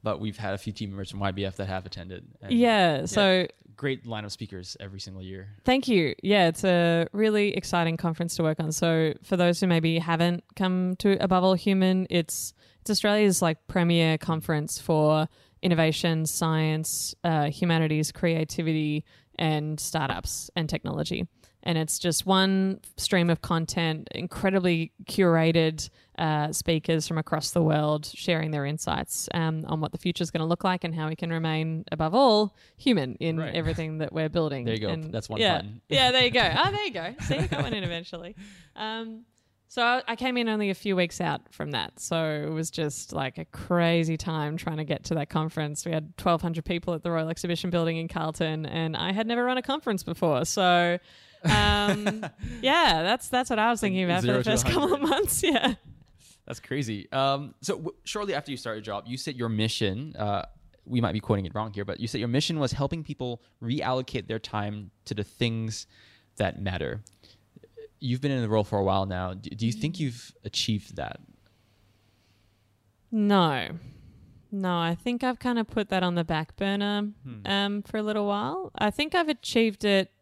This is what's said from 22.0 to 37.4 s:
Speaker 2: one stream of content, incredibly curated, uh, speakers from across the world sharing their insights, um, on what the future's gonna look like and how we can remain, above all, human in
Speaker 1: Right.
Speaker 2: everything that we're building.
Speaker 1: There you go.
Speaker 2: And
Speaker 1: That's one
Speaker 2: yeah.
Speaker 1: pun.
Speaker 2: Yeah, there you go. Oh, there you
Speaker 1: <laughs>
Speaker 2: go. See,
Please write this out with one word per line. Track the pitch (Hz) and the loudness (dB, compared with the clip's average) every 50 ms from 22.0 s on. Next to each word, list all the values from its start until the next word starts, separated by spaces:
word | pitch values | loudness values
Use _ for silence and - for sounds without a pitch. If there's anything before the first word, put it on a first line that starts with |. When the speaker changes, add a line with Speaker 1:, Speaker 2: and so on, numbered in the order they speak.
| - 175 156 - - | -2 0 -2 0 0
Speaker 2:
one | 190 190 190 190 190 190 190 190 190 190 - _ - - | 2 4 4 4 4 4 2 2 0 -2 -6 _ -20 -12
stream | - - - - 185 170 175 | -8 -2 2 2 2 4 4
of | 165 156 | 2 0
content, | - - 180 165 165 - - - 170 160 160 156 - - - | 0 -2 -2 -2 -2 -2 -2 -2 0 -2 -2 -4 -8 -10 -10
incredibly | - - 180 - - - 190 190 196 180 185 175 165 165 - _ _ - | -8 -8 -8 -8 0 0 2 2 4 2 4 2 2 0 -4 _ _ -14
curated, | - - - 190 175 165 165 160 165 165 165 160 160 160 156 - - _ _ _ _ _ - | -6 0 4 6 6 6 6 6 6 4 4 4 2 0 -2 -8 -12 _ _ _ _ _ -2
uh, | 170 160 156 151 147 147 - | 0 0 2 0 0 -2 -2
speakers | - - - 165 160 - - 165 160 151 - | -4 0 0 0 0 2 0 0 0 0 -2
from | 165 160 | -2 -4
across | 156 - - 156 147 - | -2 -2 -2 -2 -2 -2
the | - 175 | 0 2
world | 165 156 156 151 151 151 151 151 147 - - | 4 4 4 2 2 2 0 -2 -2 -8 -12
sharing | - - - 175 160 160 156 | -8 -2 0 0 0 0 -2
their | 156 147 139 | -2 -2 -2
insights, | 143 147 156 - - 76 67 - - - - - - - | -2 -4 -4 -4 -4 -4 -4 -4 -6 -6 -8 -6 -4 -2
um, | 170 165 160 160 160 156 - | 0 0 0 -2 -2 -4 -4
on | - 156 | -4 -4
what | 156 - | -4 -4
the | - - | -6 -4
future's | - 185 170 - 175 160 | -4 -4 -2 -2 -4 -4
gonna | - 165 160 | -2 -2 0
look | 160 170 - - | 0 -2 0 0
like | 190 185 180 - | -2 -2 0 -4
and | 165 160 | -6 -4
how | 165 156 156 | -4 -4 -4
we | 160 - | -4 -4
can | - 165 | -4 -4
remain, | 165 165 160 160 156 156 160 160 160 160 - - | -2 -2 -2 -2 0 0 -2 -2 -4 -6 -6 -8
above | - 156 160 160 170 | -4 -2 -2 2 4
all, | 247 277 254 214 208 214 202 _ _ - _ _ - | 6 6 6 6 6 4 2 _ _ -20 _ _ -2
human | - 269 240 185 135 127 - | 2 2 2 4 2 -2 -4
in | - - 165 160 165 | -4 -2 -2 -2 -2
Speaker 1:
Right. | 160 135 - | -4 -2 -4
Speaker 2:
everything | 165 160 160 165 - 160 156 156 156 | -2 -2 -2 -2 -2 -4 -6 -4 -6
that | 156 - - | -6 -4 -4
we're | 160 160 156 | -4 -4 -2
building. | 151 170 160 151 139 135 120 | 0 0 0 0 -2 -4 -4
Speaker 1:
There | 117 113 | -2 -2
you | 110 | -2
go. | 107 101 | -2 -2
Speaker 2:
And | - 160 156 156 90 | -4 -4 -6 -6 -6
Speaker 1:
That's | 113 101 - | -8 -6 -6
one | - 220 | -4 -2
Speaker 2:
yeah. | 226 196 170 - | 0 0 0 0
Speaker 1:
pun. | 95 104 107 120 _ _ | -4 -8 -14 -16 _ _
Speaker 2:
Yeah, | - 269 262 254 247 | 2 4 4 4 4
there | 254 254 | 4 4
you | 247 | 4
go. | 247 254 226 180 160 202 | 4 4 2 4 4 2
Oh, | 311 381 | 2 2
there | 392 415 415 | 0 -2 -4
you | 381 | -4
Speaker 1:
<laughs> | 226 | -6
Speaker 2:
go. | 185 165 180 240 - - | -6 -8 -8 -8 -8 -4
See, | - 254 285 | -4 -2 0